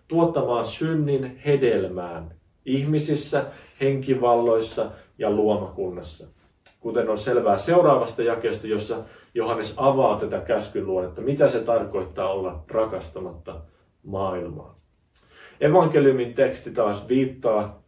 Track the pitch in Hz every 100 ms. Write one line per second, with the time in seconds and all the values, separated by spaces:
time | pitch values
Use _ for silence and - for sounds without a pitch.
0 | _ 165 165 147 123 120 - - 160 160
1 | 143 139 127 - 147 139 123 104 92 90
2 | 87 85 82 - _ _ 135 135 147 151
3 | 147 139 - 143 - - - - 135 135
4 | 127 120 120 117 117 113 110 - 104 -
5 | - - - 104 107 101 95 - 92 87
6 | 82 - 76 _ _ _ _ _ 117 117
7 | 113 107 127 123 107 98 - 175 160 131
8 | - - 117 117 113 110 110 104 104 113
9 | - - _ 117 110 113 107 - 139 131
10 | 117 104 - - - 110 - 104 95 92
11 | 90 - 117 147 135 117 110 117 98 101
12 | 87 98 95 98 92 80 - 113 110 95
13 | - - 92 82 - 78 80 _ _ _
14 | - 98 95 90 85 76 - - _ _
15 | _ _ _ - - - 147 180 156 147
16 | 135 127 120 120 131 - - 117 107 101
17 | - 131 131 - 120 107 101 -